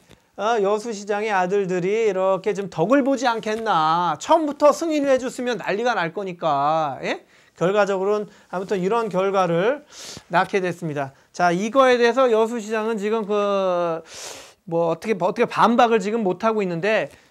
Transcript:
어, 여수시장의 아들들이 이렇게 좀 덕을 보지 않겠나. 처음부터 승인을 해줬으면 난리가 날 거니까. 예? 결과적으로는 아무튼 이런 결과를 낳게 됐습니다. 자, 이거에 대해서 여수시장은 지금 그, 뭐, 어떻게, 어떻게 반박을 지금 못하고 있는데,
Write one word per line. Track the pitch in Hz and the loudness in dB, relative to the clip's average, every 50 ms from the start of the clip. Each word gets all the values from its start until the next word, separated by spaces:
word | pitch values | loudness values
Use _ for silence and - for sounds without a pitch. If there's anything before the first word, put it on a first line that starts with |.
| _ - - - _ _ _ | _ -20 -20 -20 _ _ _
어, | - 196 214 240 226 | -6 -2 -2 0 0
여수시장의 | 196 196 208 214 208 240 220 196 208 196 208 208 214 220 | 2 2 0 0 -2 -6 -10 -8 -6 -4 -4 -4 -2 0
아들들이 | 208 190 180 180 196 202 196 175 185 185 170 190 208 226 226 214 | 0 0 0 0 0 0 0 0 -2 -2 -2 0 0 0 0 0
이렇게 | 190 185 190 190 190 185 185 214 196 | 0 2 2 2 0 0 0 -2 -4
좀 | 180 196 175 | -4 -6 -6
덕을 | - - 165 208 262 285 254 | -4 -2 0 2 4 4 4
보지 | 269 277 240 262 | 2 0 0 0
않겠나. | 247 226 226 - 214 214 226 226 220 196 165 156 156 165 175 180 170 151 143 | 0 -2 -2 -4 -4 -4 -4 -2 0 2 2 2 2 2 2 2 0 -2 -2
처음부터 | - - 311 339 320 294 277 - 294 294 285 | 0 2 2 2 2 0 0 4 4 4 4
승인을 | 294 330 339 311 302 277 277 | 4 0 -2 0 0 2 2
해줬으면 | 269 254 254 254 - - 247 247 240 185 | 2 2 0 -2 -6 -6 -4 -4 -4 -4
난리가 | - - 185 202 233 247 233 | -4 -4 -2 -2 0 0 0
날 | 196 175 170 170 | 0 -2 -4 -4
거니까. | 214 202 190 175 170 180 160 143 139 139 147 156 160 156 143 127 135 156 | -6 -8 -8 -6 -4 -2 0 0 2 2 2 2 0 0 -2 -4 -6 -6
예? | 196 285 - - _ _ _ _ _ _ | -6 -6 -6 -10 _ _ _ _ _ _
결과적으로는 | - 165 180 196 208 202 190 202 185 190 202 214 214 208 208 - - _ _ | -2 -2 0 2 2 2 2 0 0 0 0 0 -2 -4 -6 -12 -20 _ _
아무튼 | - 180 196 180 220 190 | -8 -8 -6 -4 -4 -2
이런 | 175 190 226 233 226 214 | 0 0 0 0 0 -2
결과를 | 170 180 190 196 190 196 185 175 170 165 185 226 285 294 - - - - - - - - - - | -2 0 0 0 2 2 2 2 2 2 2 0 0 -2 -6 -14 -20 -18 -18 -16 -18 -18 -8 -2
낳게 | 175 170 185 180 - 202 | 0 0 0 2 0 -2
됐습니다. | 180 180 165 170 180 160 143 147 139 135 - _ _ _ | -2 -2 -4 -6 -6 -6 -4 -4 -6 -6 -10 _ _ _
자, | - - 175 175 | -4 0 2 2
이거에 | 170 180 202 226 214 269 262 254 247 240 | 2 0 -2 0 2 4 4 6 4 4
대해서 | 240 233 240 262 269 247 | 4 2 4 4 2 4
여수시장은 | 220 214 226 220 240 240 202 214 220 220 214 220 233 208 | 4 2 2 0 -2 -6 -6 -6 -4 -4 -2 -2 -4 -4
지금 | 190 214 220 226 214 | -2 -2 -2 -2 -2
그, | 185 208 208 202 202 202 196 190 185 180 175 175 170 165 165 - - - - - - - - - - - _ _ - | -2 -2 -2 0 0 0 0 0 0 0 0 0 -2 -4 -6 -8 -12 -16 -16 -16 -16 -16 -18 -20 -20 -20 _ _ -4
뭐, | 165 165 170 165 | -2 0 0 0
어떻게, | 165 165 - 214 220 | 0 -2 -2 -4 -2
어떻게 | 170 170 185 196 - 240 | 0 0 -2 0 0 0
반박을 | 233 - 147 170 208 240 233 247 226 233 226 | 0 2 4 4 4 6 6 4 4 4 2
지금 | 185 208 214 233 220 | 0 -2 -2 -2 0
못하고 | 180 180 180 - 226 226 214 | -2 -2 0 -2 -2 0 0
있는데, | 202 180 175 165 160 202 220 202 151 139 - - _ _ | -2 -2 -2 -2 -2 0 0 0 -2 -4 -8 -16 _ _